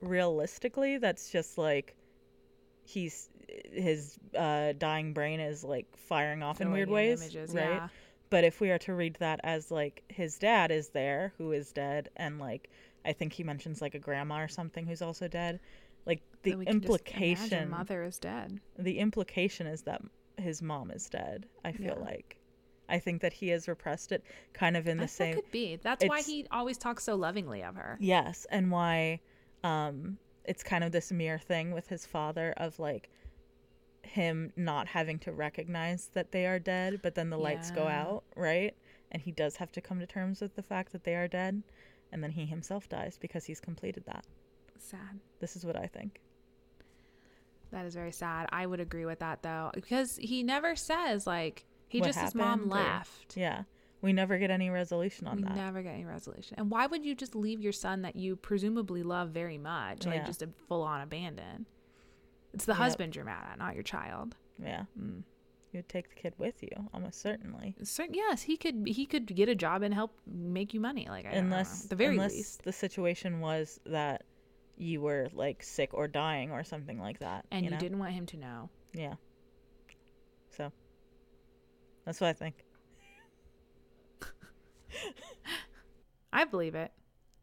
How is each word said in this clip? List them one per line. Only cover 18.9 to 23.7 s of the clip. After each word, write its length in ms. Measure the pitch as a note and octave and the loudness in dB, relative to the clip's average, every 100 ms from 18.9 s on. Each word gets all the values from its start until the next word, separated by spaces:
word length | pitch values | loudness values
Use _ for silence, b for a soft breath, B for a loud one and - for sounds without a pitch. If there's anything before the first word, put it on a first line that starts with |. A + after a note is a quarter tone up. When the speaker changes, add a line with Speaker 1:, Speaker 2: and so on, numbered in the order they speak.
| F#3 | 2
Speaker 1:
implication 680 | G#3 G#3+ F#3 - G3 - D#3+ | 2 2 0 2 0 0 -6
is 140 | D#3+ | -6
that 180 | - - - - - - | -6 -6 -8 -18 -16 -6
his 240 | F3+ D#3 | -4 -2
mom 300 | D#3+ D3 - | -4 -4 -6
is 180 | - - | -8 -6
dead, 380 | - C#2 - A3 - - | -6 -4 -6 -10 -10 -6
I 60 | |
feel 260 | D#3+ F#3+ - | -4 -4 -4
Speaker 2:
Yeah. 80 | - | -4
Speaker 1:
like. 320 | - - - - _ _ - - | -8 -12 -20 -20 _ _ -20 -4
I 100 | F3 | -2
think 220 | F#3 E3+ | 0 0
that 120 | F3 | 0
he 160 | - F#3 | 0 0
has 180 | E3+ | 0
repressed 440 | E3+ | 0